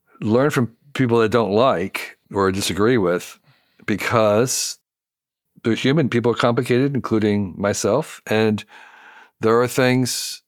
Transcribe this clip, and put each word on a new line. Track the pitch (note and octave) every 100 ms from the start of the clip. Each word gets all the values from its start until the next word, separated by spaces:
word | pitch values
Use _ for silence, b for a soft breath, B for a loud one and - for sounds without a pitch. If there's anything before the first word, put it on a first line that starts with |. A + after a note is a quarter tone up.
| _ -
learn | G#2+ A#2 D3
from | C#3+ A#2 - _
people | - B2+ A#2
that | A2
don't | A#2+ G2+
like | G#2+ C3 F2+ F#2+ - - - _
or | G2+ F#2+
disagree | F#2+ - F2+ A2 B2
with, | F2 F2 - - b b b b -
because | G2+ - A#2 G#2+ G#2 C3 - - - _ _ _ _ _ _ _ _
they're | A#2
human. | A2 B2+ D#3 B2
People | A#2+ A#2
are | A2+
complicated, | B2 A#2+ B2 B2 C#3
including | C3+ - A2 G#2+ G#2 F#2+ -
myself. | G2+ G#2 G#2 B2 D#3 - -
And | A2 A2 G#2 B B B B B B B _
there | A2 A#2
are | B2
things | - B2+ B2+ B2 - - -